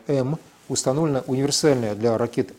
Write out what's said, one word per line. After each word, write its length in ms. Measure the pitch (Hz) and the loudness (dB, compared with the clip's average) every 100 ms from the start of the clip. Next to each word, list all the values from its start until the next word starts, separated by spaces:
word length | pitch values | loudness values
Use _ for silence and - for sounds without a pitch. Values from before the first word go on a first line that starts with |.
| - | -2
М» 320 | 139 127 160 - - - | -2 0 -4 -8 -20 -8
установлена 560 | 131 139 139 160 135 123 | -4 -2 0 0 0 -2
универсальная 680 | 131 139 - 160 127 113 | -2 0 2 4 2 0
для 220 | 101 117 110 | 0 0 2
ракет 380 | 120 - - | 0 -2 -4